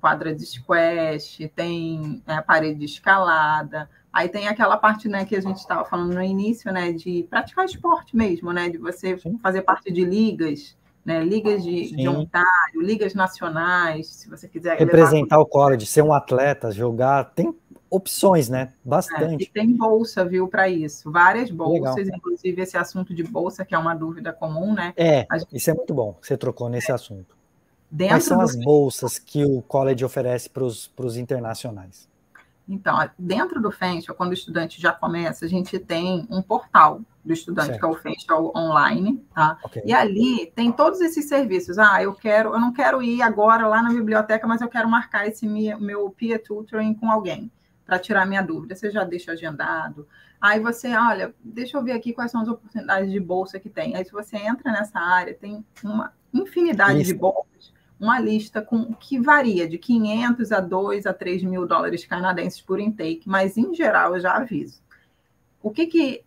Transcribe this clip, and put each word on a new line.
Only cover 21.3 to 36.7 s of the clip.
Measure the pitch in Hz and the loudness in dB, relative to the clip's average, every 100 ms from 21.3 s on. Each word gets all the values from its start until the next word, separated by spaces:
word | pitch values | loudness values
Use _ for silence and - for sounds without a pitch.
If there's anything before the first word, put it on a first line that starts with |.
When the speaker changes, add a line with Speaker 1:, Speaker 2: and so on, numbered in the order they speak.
| 220 240 | 4 -2
Speaker 2:
Legal. | 165 160 | -4 0
Speaker 1:
bolsas, | 165 135 131 190 | 0 0 -2 -4
inclusive | 180 180 175 185 175 | -6 -6 -4 -4 -4
esse | 185 180 | -4 -4
assunto | 185 185 185 | -4 -4 -6
de | 170 | -6
bolsa, | 165 185 170 - | -6 -4 -6 -6
que | 185 | -4
é | 165 | -2
uma | 160 | -2
dúvida | 160 160 170 165 | -4 -6 -8 -10
comum, | 160 160 156 196 | -8 -6 -4 -2
né? | 214 175 - | -2 -2 0
Speaker 2:
É, | 165 143 - | 4 4 2
Speaker 1:
A | 165 | -4
gente | 165 135 | -6 -4
Speaker 2:
isso | - | -2
é | |
muito | 165 - | 0 -2
bom, | 143 107 98 | -2 -2 -6
você | - 131 | -6 -4
tocou | 127 - 120 | -4 -6 -6
nesse | 120 123 | -4 -2
Speaker 1:
É. | |
Speaker 2:
assunto. | 123 - 98 90 _ _ _ _ _ _ | -4 -6 -18 -18 _ _ _ _ _ _
Speaker 1:
Dentro | 156 190 | -2 2
Speaker 2:
Quais | 233 | 2
são | - 233 | 4 2
Speaker 1:
do | |
Speaker 2:
as | 160 123 | 2 2
bolsas | 127 147 135 - 123 - | 4 6 4 0 -6 -6
que | _ 151 | _ 0
o | 143 131 | 2 2
college | - 139 135 123 | 0 0 2 0
oferece | 127 139 123 123 - | -2 -2 -2 -2 -6
pros, | - 127 107 - | -6 -4 -6 -12
pros | - 127 117 | -8 -8 -6
internacionais? | 123 131 113 110 127 101 92 - _ _ _ - _ _ - | -4 -4 -6 -8 -10 -12 -16 -20 _ _ _ -20 _ _ -12
Speaker 1:
Então, | 196 170 156 | -8 -2 -2
a-, | - - | -2 -6
dentro | 175 214 359 311 | -4 -2 -2 -2
do | 208 | -4
Fenshaw, | - 180 170 - - | -2 -4 -4 -6 -6
quando | 180 | -4
o | |
estudante | 180 - 165 160 - | -6 -6 -6 -6 -4
já | 175 | -2
começa, | - 170 170 165 156 | -2 -4 -2 -4 -6
a | 165 | -4
gente | 185 185 185 | -4 -2 -6
tem | - 170 180 180 - | -6 -4 -2 -4 -4
um | 185 | -6
portal | 185 220 - | -2 -4 2